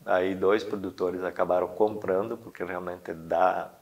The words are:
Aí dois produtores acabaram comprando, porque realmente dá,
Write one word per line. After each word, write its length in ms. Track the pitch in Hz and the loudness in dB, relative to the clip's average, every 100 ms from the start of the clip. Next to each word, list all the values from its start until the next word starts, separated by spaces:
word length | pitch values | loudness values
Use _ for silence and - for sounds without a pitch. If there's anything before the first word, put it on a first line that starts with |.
| 107 | 0
Aí 280 | 92 95 | 2 2
dois 300 | 92 95 110 | 2 4 4
produtores 580 | - 104 95 - 90 90 | 2 -6 -6 -2 -2 -2
acabaram 460 | 90 82 90 90 87 | -4 0 2 2 2
comprando, 680 | - 107 107 95 92 110 117 | 2 0 0 -2 0 -2 -6
porque 280 | - - | -12 -10
realmente 480 | 90 90 90 90 - | -8 -6 -8 -8 -10
dá, 580 | 82 80 82 92 90 - - | -8 -2 2 4 2 -4 -12